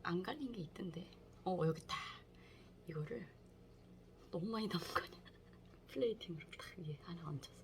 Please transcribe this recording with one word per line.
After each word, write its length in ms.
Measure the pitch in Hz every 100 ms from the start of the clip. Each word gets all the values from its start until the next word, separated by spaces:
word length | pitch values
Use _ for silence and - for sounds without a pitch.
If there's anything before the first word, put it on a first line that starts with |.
안 180 | 175 175
갈린 300 | 196 302 262
게 100 | 226
있던데. 440 | 151 - 185 165 - - - -
어, 160 | - 180 160
여기 160 | 156
있다. 140 | - - - - - - - - - - -
이거를 400 | 156 151 233 - - - - - - - - - - -
너무 160 | 175 196
많이 200 | 220 214
담은 160 | 175 -
거 140 | -
아니야? 180 | - - - - -
<laughs> 320 | - - - -
플레이팅으로 580 | 269 240 214 - 160 - -
딱 220 | - -
위에 200 | 156 147
하나 260 | - 170 156
얹혀서. 240 | 147 - -